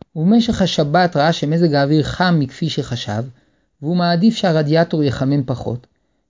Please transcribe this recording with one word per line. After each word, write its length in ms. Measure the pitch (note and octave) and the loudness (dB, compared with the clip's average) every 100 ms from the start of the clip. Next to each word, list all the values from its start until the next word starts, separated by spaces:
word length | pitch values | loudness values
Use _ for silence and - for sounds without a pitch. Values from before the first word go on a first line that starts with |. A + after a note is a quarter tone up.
| - E3 | -14 -2
ובמשך 460 | E3+ A#3 A3+ F#3+ | 2 2 2 0
השבת 540 | F3+ - C#3+ E3+ F3+ D3 | 0 0 0 2 2 2
ראה 160 | D#3 | 0
שמזג 420 | E3 D3 E3 E3+ | 0 -2 2 2
האוויר 280 | C#3+ C#3 D#3 | 2 2 2
חם 340 | B2+ - F3+ E3 | 0 0 2 2
מכפי 320 | C3 - D#3+ | 0 -4 -6
שחשב, 540 | - B2+ A#2 - G#2 B2+ - _ _ _ _ | -4 -6 -8 -6 -6 -6 -12 _ _ _ _
והוא 140 | C#3+ F3+ | -4 -2
מעדיף 400 | F3 E3+ A3 A3+ | 0 2 2 2
שהרדיאטור 640 | F#3+ D#3 D3 D#3+ E3+ D#3+ | 0 0 2 2 2 0
יחמם 400 | C#3+ B2 C3+ C#3+ C3+ | 0 0 0 0 -2
פחות, 400 | A#2+ - B2 - _ _ _ _ | -6 -6 -10 -12 _ _ _ _